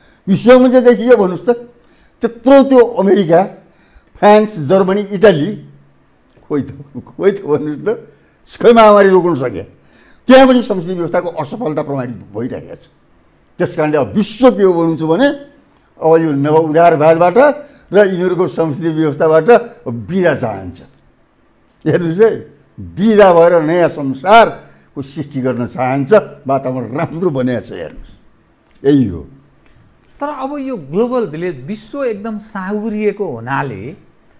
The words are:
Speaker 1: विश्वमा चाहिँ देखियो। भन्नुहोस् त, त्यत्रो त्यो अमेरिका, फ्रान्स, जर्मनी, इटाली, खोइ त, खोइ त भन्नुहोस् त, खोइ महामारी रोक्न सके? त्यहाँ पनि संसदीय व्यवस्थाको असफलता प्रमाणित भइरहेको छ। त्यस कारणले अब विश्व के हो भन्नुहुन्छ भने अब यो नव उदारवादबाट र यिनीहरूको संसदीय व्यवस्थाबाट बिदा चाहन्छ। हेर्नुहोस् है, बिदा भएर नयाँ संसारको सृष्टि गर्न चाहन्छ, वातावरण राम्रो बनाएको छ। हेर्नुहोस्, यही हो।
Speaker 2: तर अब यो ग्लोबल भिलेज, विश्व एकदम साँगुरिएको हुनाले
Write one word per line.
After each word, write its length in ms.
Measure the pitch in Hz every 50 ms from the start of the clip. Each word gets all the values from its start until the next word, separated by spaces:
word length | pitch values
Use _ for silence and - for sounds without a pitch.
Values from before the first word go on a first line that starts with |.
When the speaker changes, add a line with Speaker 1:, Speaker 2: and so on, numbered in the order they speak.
| _ _ _ _ _
Speaker 1:
विश्वमा 400 | 190 196 - - 233 254 254 254 254
चाहिँ 160 | 247 254 233
देखियो। 320 | 247 240 190 226 254 247
भन्नुहोस् 280 | 214 196 185 180 - -
त, 40 | 247 240 240 - - _ _ _ _ _ _ _ _ _ _
त्यत्रो 420 | - 226 233 - - 254 277 277 262
त्यो 160 | 277 269 247
अमेरिका, 640 | 226 240 - - 190 196 - 208 180 156 170 175 196 202 - - _ _ _ _ _ _ _ _ _ _ _ -
फ्रान्स, 400 | 180 208 208 214 214 214 - 160
जर्मनी, 420 | 143 131 190 190 190 180 196 208
इटाली, 640 | 202 196 208 175 214 208 175 147 147 208 208 - - - - _ _ _ _ _ _ _ _ _ _ _ _ _ _
खोइ 140 | _ 151 143
त, 80 | - - - - - - - 123 - - -
खोइ 140 | - 175 202
त 140 | 196 196 -
भन्नुहोस् 400 | 143 151 156 151 151 147 131 -
त, 760 | 202 240 - - - _ _ _ _ _ _ _ _ - -
खोइ 120 | - 226 240
महामारी 360 | 233 220 214 208 202 196 190
रोक्न 260 | 185 185 170 175 165
सके? 280 | 127 135 120 98 85 101 - _ _ _ _ _ _ _ _ _ _ _
त्यहाँ 200 | - 262 262 269
पनि 140 | 254 254 247
संसदीय 340 | 214 - 202 185 160 180 185
व्यवस्थाको 340 | 175 170 151 180 180 170 170
असफलता 520 | - 156 143 135 - 214 247 156 151 156
प्रमाणित 340 | 147 139 139 135 123 123 113 92 95 95 98
भइरहेको 400 | 110 123 127 107 80 76 85 -
छ। 120 | - _ _ _ _ _ _ _ _ _ _ _ _ _ _ _
त्यस 180 | - 175 165 -
कारणले 220 | 165 156 151 151
अब 160 | 147 127 101 -
विश्व 360 | 214 202 - - - 262 247
के 120 | 196 196 196
हो 100 | 185 175
भन्नुहुन्छ 280 | 165 170 165 160 151
भने 260 | 160 156 165 202 277 285 302 - - - _ _ _ _ _ _ _ _ _ - -
अब 180 | 160 165 165
यो 100 | 165 156
नव 260 | 143 139 143 151 151
उदारवादबाट 800 | 160 165 156 147 165 175 170 160 143 151 160 165 165 175 180 175 240 285 294 269 - - - _ _ _ _ 165
र 40 |
यिनीहरूको 500 | 202 208 190 190 170 180 180 180 175 185
संसदीय 420 | 139 - 170 165 156 131 139 160 165
व्यवस्थाबाट 540 | 156 156 160 151 135 143 170 160 156 160 160 240 240 208 - - - - _
बिदा 480 | 135 117 117 104 - 175 196 175 165 139
चाहन्छ। 460 | 101 123 110 101 95 95 90 90 - - _ _ _ _ _ _ _ _ _ _ _ _ _ _ _ _ _ _ _ -
हेर्नुहोस् 340 | 160 156 143 156 160 160 190
है, 180 | 226 214 151 117 - - _ _ _ _ _ -
बिदा 540 | 95 85 82 - 202 226 214 202 202 185 170
भएर 280 | 170 165 175 180 170
नयाँ 280 | 151 156 175 175 170 147
संसारको 1120 | - 151 143 135 131 - - 185 214 233 214 160 - - - - _ _ _ _ _ 147
सृष्टि 400 | 135 - - 160 143 143 139 131
गर्न 240 | 123 127 117 117 123
चाहन्छ, 480 | - - - 131 127 135 139 139 139 214 202 - - - - _
वातावरण 500 | 131 135 131 127 127 127 131 117 107 123
राम्रो 320 | 156 165 - 147 165 185 175
बनाएको 320 | 139 131 123 127 123 107
छ। 100 | - -
हेर्नुहोस्, 420 | 95 90 80 71 - - - - - _ _ _ _ _ _ _ _ _ _ _ _ _ -
यही 220 | 139 147 139 123
हो। 200 | 101 87 78 73 - - - _ _ _ _ _ _ _ _ _ _ _ _ _ _ _ -
Speaker 2:
तर 60 | 285
अब 300 | 294 294 262 262 269 294 294
यो 180 | 262 269 254
ग्लोबल 480 | 190 139 131 156 202 240 240 254 247 220
भिलेज, 400 | 151 147 160 175 180 156 123 127
विश्व 380 | 160 214 208 - - - 285 269
एकदम 360 | 240 214 196 202 226 214 208
साँगुरिएको 840 | 214 - - 196 185 190 208 208 208 233 208 208 214 208 196 208 196
हुनाले 680 | 165 123 113 117 123 139 139 143 131 107 95 104 139 196 - _ _ _ _ _ _ _